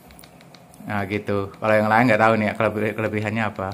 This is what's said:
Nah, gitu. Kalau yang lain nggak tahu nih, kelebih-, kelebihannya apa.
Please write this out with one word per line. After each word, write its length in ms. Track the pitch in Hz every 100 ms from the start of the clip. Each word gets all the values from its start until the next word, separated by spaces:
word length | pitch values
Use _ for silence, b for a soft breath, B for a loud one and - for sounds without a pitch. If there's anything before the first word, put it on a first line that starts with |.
| - - - - - - - - -
Nah, 160 | 104 98
gitu. 480 | 104 104 101 98 -
Kalau 120 | 110 107
yang 80 | 107
lain 220 | 110 123
nggak 80 | 107
tahu 140 | 110 110
nih, 140 | 104 -
kelebih-, 360 | 107 104 107 104
kelebihannya 460 | 110 104 107 113 107
apa. 240 | 101 95